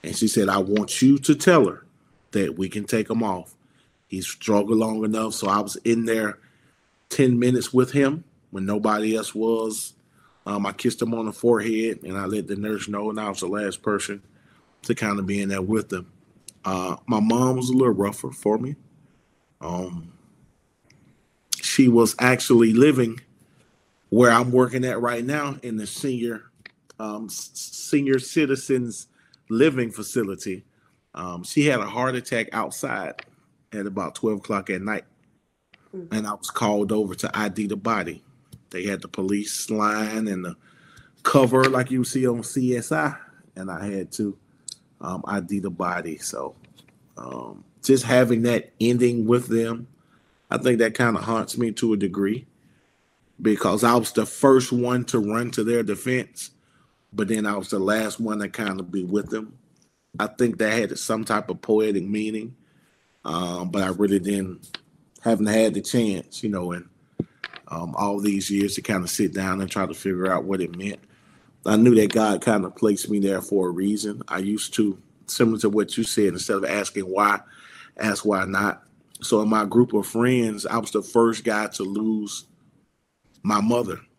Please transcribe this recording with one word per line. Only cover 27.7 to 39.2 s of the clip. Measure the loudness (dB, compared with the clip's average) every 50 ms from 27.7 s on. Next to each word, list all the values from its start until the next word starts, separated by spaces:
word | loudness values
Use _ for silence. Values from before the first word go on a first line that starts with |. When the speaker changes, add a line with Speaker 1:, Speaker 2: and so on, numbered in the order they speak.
| -14 -14 -4 0 0 0 4 2 2 2
Speaker 1:
citizens | 0 -2 0 0 0 2 0 -4 0 -2 0 0 0 -4 -8 -12 -16 _ _ _ _ _ _ _ _ _
living | 2 4 4 4 4 0 -4 -4
facility. | -6 -10 -12 -6 -4 -4 -4 -4 -6 -8 -8 -10 -10 -10 _ _ _ _ _ _ _ _ _ _ -14
Um, | -12 -10 -10 -10 -10 -12
she | -2 0 2 2
had | 4 2 0
a | -2
heart | -4 -4 -2 -2 -2 -2
attack | -4 -4 -4 -4 -4 -4 -4
outside | -4 -4 -4 -4 -6 -8 -6 -6 -6 -6 -6 -8 -10 -14 -18 _ _ _ _ _ _ _ _ _
at | -10 -8 -8
about | -6 -6 -6 -8 -8 -6
twelve | -2 -2 -2 -2 -2
o'clock | -4 -4 -4 -4 -2 -4
at | -6 -6
night. | -4 -4 -6 -6 -6 _ _ _ _ _ _ _ _ _ _ _ _ _ -20 _ _ _
Speaker 2:
Hmm. | -16 -16 -12 -6
Speaker 1:
And | -6 -6 -4
I | -6 -8
was | -8 -10 -10
called | -4 -2 0 0 2 0 0 0
over | 0 0 -2 -2 -4
to | -6 -6 -6 -4
I | -4 -4 -4
D | -4 -4 -6
the | -4 -6
body. | -4 -2 -2 -2 -2 -4 -6 -10 -14 _ _ _ _ _ _ -20 -20 _ _
They | -10 -8 -6
had | -6 -6 -6
the | -8
police | -12 -8 -6